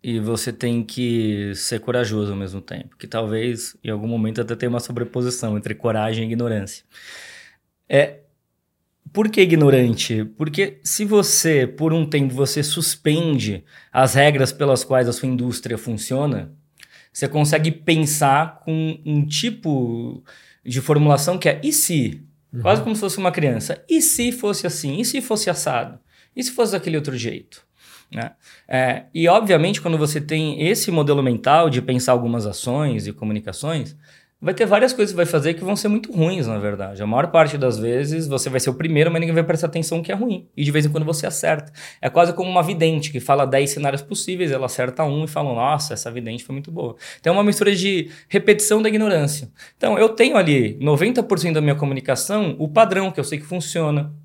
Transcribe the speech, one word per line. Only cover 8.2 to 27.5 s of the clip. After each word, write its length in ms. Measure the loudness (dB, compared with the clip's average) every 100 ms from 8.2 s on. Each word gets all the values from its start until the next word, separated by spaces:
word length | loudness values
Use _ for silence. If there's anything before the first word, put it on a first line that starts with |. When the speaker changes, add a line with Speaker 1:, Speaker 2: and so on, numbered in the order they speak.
| _ _ _ _ _ _ _ _ -8
Speaker 1:
por 180 | 0 0
que 100 | 4
ignorante? 840 | 4 6 6 6 4 0 -2 -4 -4 -6
Porque 420 | -6 -2 -4 -4
se 220 | -6 -4
você, 600 | 2 2 4 2 4 4 2
por 260 | 0 0
um 120 | 2
tempo, 300 | 2 2 0
você 280 | 0 0 0
suspende 1000 | -2 -2 -4 -2 0 2 2 0 -2 -6 _ -20 _
as 220 | 2 4
regras 380 | 6 4 4 0
pelas 320 | 0 2 2
quais 240 | 2 2 2
a 40 |
sua 160 | -2 -4
indústria 500 | -2 -4 -6 -6 -8
funciona, 760 | -6 -8 -4 -2 -2 -2 -6 -16 _ _ -20 -20 _
você 160 | -6 -4
consegue 420 | 0 2 2 0
pensar 880 | -2 2 2 2 2 4 4 0 -6
com 360 | -6 -4 -4 -6 -2
um 180 | 0
tipo 1000 | 0 -2 -4 -4 -2 -2 -2 -4 -8 -12 -18 -20 _ _
de 160 | -6 -6
formulação 580 | 2 4 6 4 2 0
que 100 | 0
é, 120 | 0
"E 100 | 0
se?" 500 | 0 0 0 0 -4 -16 _ _
Speaker 2:
Uhum. 80 | -4
Speaker 1:
Quase 200 | 2 2
como 120 | 0
se 60 | -2
fosse 180 | -4 -2
uma 120 | -2
criança. 500 | 0 0 0 -4 -10 0
"E 120 | 2
se 280 | 2 0 -2
fosse 340 | -2 -4 -2 -4
assim? 340 | -6 -6 -4
E 40 |
se 160 | -4 -4
fosse 280 | -4 -2 -2
assado? 500 | -2 -2 -2 -4 -12 _ _ _ -8
E 60 |
se 80 | -8
fosse 220 | 0 0
daquele 240 | 0 -2 -4
outro 200 | -4 -6
jeito?" 460 | -6 -8 -16